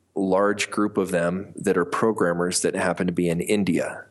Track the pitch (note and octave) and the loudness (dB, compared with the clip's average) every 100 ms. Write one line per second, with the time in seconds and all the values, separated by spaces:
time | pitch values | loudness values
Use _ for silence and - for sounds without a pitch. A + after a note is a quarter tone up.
0 | _ - G2 F#2 G2+ G#2 - - G#2 G#2 | _ -4 0 2 2 0 -2 0 0 0
1 | F#2 F2 E2+ F#2 G2+ - G2 F#2 F2 - | 0 0 0 -2 -8 -4 0 2 2 2
2 | A2+ G#2 F2+ F2 F2+ - E2+ F#2 F#2 F2 | 0 2 2 2 0 0 0 0 -2 0
3 | F2+ E2+ F2 E2+ F2 G#2 F#2 D2+ - - | -2 0 0 0 0 0 2 0 -2 -8
4 | - | -14